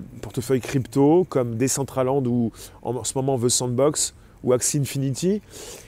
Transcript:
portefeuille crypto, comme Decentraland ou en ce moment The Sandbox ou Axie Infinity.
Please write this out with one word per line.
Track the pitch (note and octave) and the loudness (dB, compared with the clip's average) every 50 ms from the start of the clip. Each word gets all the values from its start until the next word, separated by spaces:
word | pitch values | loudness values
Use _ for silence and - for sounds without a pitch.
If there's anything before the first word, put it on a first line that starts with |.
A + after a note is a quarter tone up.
| G#2+ - A#2+ A#2 | -10 -14 -14 -14
portefeuille | - A2 - C3 A#2 - C3 B2+ | -14 -10 -8 -6 -2 0 0 0
crypto, | - - - C#3 A2+ - - C#3 C#3 C#3+ D#3+ F3+ F#3 - | 0 0 -2 -2 -2 0 2 4 6 6 6 6 4 2
comme | - C3+ B2 A#2+ A2+ | 0 0 0 0 0
Decentraland | A2+ C3 C3 - C#3 C3+ - - C3+ C3 B2+ C3+ C#3+ C3 | 0 0 0 0 -2 -4 -2 -2 0 0 2 2 0 2
ou | A#2+ A#2+ B2 A#2 A2 - - - - - - | 2 2 2 0 0 -2 -6 -14 -20 -18 -10
en | - - A#2+ B2 G#2 | -8 -6 -6 -4 -4
ce | - - | -4 -4
moment | C3+ C3 C#3 C3+ B2 | -2 0 0 0 2
The | A2+ B2 | 2 2
Sandbox | - - C3 B2 B2 A#2+ C3+ D3+ D3+ - - - - - - - - - - | 2 0 0 0 0 2 2 2 2 0 -2 -4 -6 -10 -20 -20 -18 -6 0
ou | B2 | 2
Axie | B2+ B2 - - - D3 | 2 2 2 0 0 0
Infinity. | C#3 - - C#3 C3+ C#3 C3 - - F3+ G3+ G#3 - - - - - - - - - | 0 -2 -2 -2 -2 -2 -2 0 0 0 0 0 -2 -8 -16 -18 -16 -16 -16 -18 -18